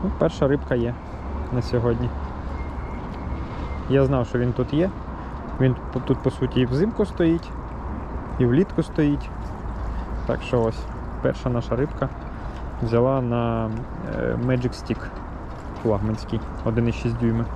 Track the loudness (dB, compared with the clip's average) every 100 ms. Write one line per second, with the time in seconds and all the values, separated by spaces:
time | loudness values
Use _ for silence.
0 | -2 2 2 4 4 4 2 2 2 -2
1 | -8 -8 -6 -6 -2 0 2 2 2 2
2 | 0 -2 -6 -6 -6 -6 -6 -6 -6 -6
3 | -8 -6 -6 -6 -6 -6 -6 -6 4 6
4 | 6 4 2 2 2 2 0 2 2 0
5 | -8 -8 -8 -8 -8 4 4 4 -2 -4
6 | 0 2 2 0 0 2 2 4 2 2
7 | 0 4 4 4 0 -8 -8 -8 -6 -6
8 | -6 -6 -6 2 4 6 4 2 0 2
9 | 2 2 -2 -8 -8 -8 -6 -6 -4 -4
10 | -4 -4 -2 -2 2 2 2 0 -6 -8
11 | -8 -2 0 0 0 0 0 0 0 0
12 | -4 -4 -10 -8 -8 -8 -8 -2 2 4
13 | 4 4 2 2 2 2 0 -2 -6 -6
14 | -6 -2 0 0 2 2 2 -4 -4 -4
15 | -4 -8 -10 -10 -10 -10 -10 -2 2 2
16 | 2 -2 -2 -4 -4 -4 0 2 2 2
17 | -2 2 2 2 0